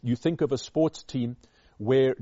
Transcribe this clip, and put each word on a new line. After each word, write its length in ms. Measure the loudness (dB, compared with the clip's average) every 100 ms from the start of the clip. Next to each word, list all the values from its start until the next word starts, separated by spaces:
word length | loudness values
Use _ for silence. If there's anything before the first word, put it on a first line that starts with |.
you 140 | -4 0
think 240 | 0 0
of 120 | -2
a 60 | -2
sports 440 | -4 0 0 -2
team 340 | -10 -6 -6 -8 _ _ _ -8
where 380 | 0 4 4 0